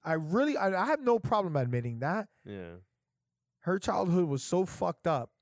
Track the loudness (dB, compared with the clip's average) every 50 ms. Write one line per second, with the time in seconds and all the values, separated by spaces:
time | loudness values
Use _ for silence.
0 | _ -2 -2 -2 0 0 2 2 4 4 2 2 0 2 2 2 2 2 0 0
1 | 2 2 2 2 2 2 2 2 2 2 0 0 0 0 0 -2 -2 -4 -6 -4
2 | -2 -2 -2 -2 -4 -6 _ _ _ -14 -12 -12 -12 -12 -14 -18 -20 _ _ _
3 | _ _ _ _ _ _ _ _ _ _ _ _ _ -2 -2 -2 -2 -2 -2 0
4 | 0 2 2 2 2 2 0 -4 -2 0 0 0 0 0 -2 -4 -2 -2 -2 _
5 | _ 0 0 0 -2 -6 _ _